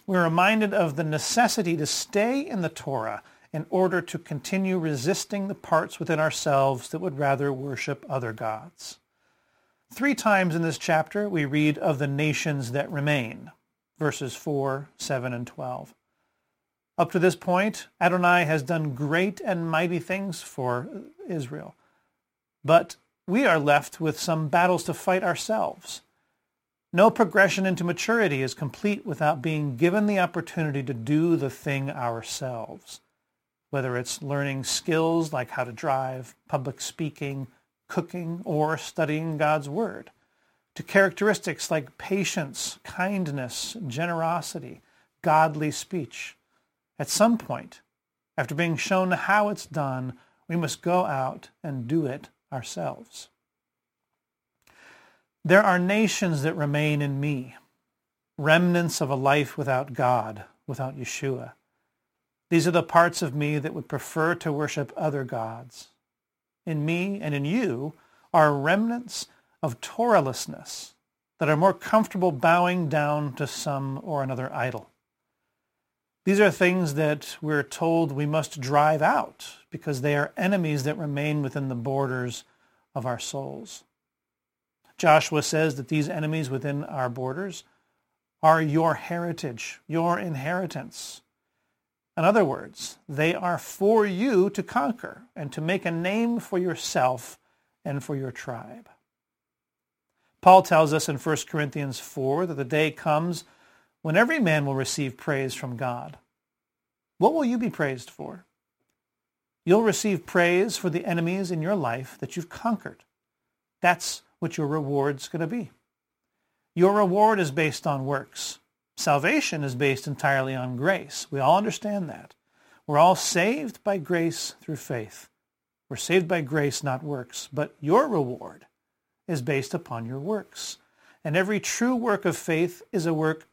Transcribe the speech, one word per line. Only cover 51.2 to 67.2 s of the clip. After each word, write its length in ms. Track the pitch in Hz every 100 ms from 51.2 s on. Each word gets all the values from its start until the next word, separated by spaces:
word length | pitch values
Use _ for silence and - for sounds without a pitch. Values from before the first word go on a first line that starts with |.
| 131 - - _
and 240 | 160 135 117
do 180 | 160 139
it 240 | 139 - _ _
ourselves. 800 | 135 - 180 147 - 226 - - _ _ _ _ _ _ _ _ _ _ _ _ _ _ _ - - _ _ _ _
There 200 | 160 190
are 160 | 208 180
nations 640 | 180 208 214 - 185 151
that 120 | 156 160
remain 460 | 147 147 151 147
in 180 | 143 139
me, 360 | 147 135 127 - _ _ _ _ _ _ _ -
remnants 640 | 147 165 180 175 165 -
of 80 | 139
a 60 | 135
life 420 | 139 147 139 -
without 360 | 135 127 139
God, 500 | 123 123 123 110 101 - _ -
without 280 | 131 131 139
Yeshua. 580 | 123 - 139 123 117 - _ _ _ _ _ _ _ _ -
These 160 | 170 160
are 40 |
the 120 | 170
parts 400 | - 170 170 170
of 100 | 160
me 240 | 147 147 151
that 160 | 143
would 140 | - -
prefer 480 | 143 - 165 160 170
to 180 | 165
worship 400 | 147 147 156 131 -
other 280 | 156 139
gods. 640 | 127 120 113 113 123 - - _ _ _ _ _ _ _
In 220 | - 156 151
me 340 | 175 196
and 140 | 202